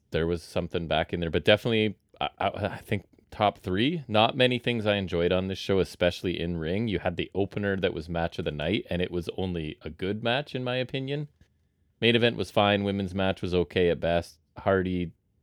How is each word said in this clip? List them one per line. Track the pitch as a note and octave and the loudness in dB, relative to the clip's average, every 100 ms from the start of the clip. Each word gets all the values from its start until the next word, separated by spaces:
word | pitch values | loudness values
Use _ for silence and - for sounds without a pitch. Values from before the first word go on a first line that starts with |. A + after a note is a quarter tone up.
| _ | _
there | D#2+ E2 | -2 -2
was | E2+ | -2
something | - - F2 F#2 E2 | -4 -6 -4 -6 -2
back | D#2 E2+ | 0 0
in | F2 | -2
there. | E2 | -2
But | E2 | 0
definitely, | D#2+ G#2+ B2 A2+ G#2+ F#2+ _ _ | 4 4 4 0 0 -2 _ _
I, | C#2+ - | -8 -2
I, | G2 | -2
I | - G2 - | -2 -4 -6
think | - G#2 - _ _ | -4 -6 -6 _ _
top | - G#2 - | 0 0 0
three. | - F#2 B2 E3+ C#3 | -4 0 0 -2 -2
Not | G#2+ A#2 C3+ | 2 2 4
many | B2+ B2 | 2 2
things | - A#2+ G#2+ | -2 0 2
I | G2+ | 0
enjoyed | F#2+ F2 F2 | 0 0 2
on | F2+ F#2+ | 2 0
this | F#2+ | -4
show, | - G2 | 0 2
especially | F2 - F2 F2 G2 F2 | 2 2 0 2 -2 -2
in | E2+ F2 | -2 -2
ring. | D#2 F#2+ A#2 | -2 -2 -2
You | F2+ | -2
had | F2+ E2+ | -2 -4
the | E2+ | -4
opener | - G2 - G2+ G2 | -2 -2 -2 -2 0
that | F#2 | 0
was | E2+ D#2+ | -2 -4
match | E2+ E2+ - | -2 -2 -2
of | E2 | -4
the | |
night, | D2+ D2+ G2+ - | -2 -2 -2 -2
and | F2 | -4
it | F2+ | -2
was | F2 E2+ - | -4 -6 -6
only | F#2 F2 D#2 - | -4 -4 -6 -8
a | - | -12
good | D#2 F#2 G#2+ | -8 -6 -4
match, | A2+ B2 D3 | -2 -2 -4
in | C3 | -6
my | B2+ B2+ | -4 -4
opinion. | B2+ C#3 C3+ D3 D3 _ _ _ _ _ _ _ | -4 -6 -6 -6 -8 _ _ _ _ _ _ _
Main | A2+ A#2 | 4 6
event | A#2 A2+ | 4 2
was | G2 | 0
fine. | - G2+ G2+ | 4 4 4
Women's | G2+ G2 F#2+ | 2 0 -2
match | F#2 F#2+ F#2+ | 0 0 0
was | F#2 | 0
okay | F2 E2+ - F2+ | 0 2 2 2
at | D2+ | 2
best. | E2 E2+ - - _ - | 2 0 -2 -10 _ -6
Hardy, | - G2 F#2 F2+ F2 - _ _ | 0 2 2 -2 -4 -8 _ _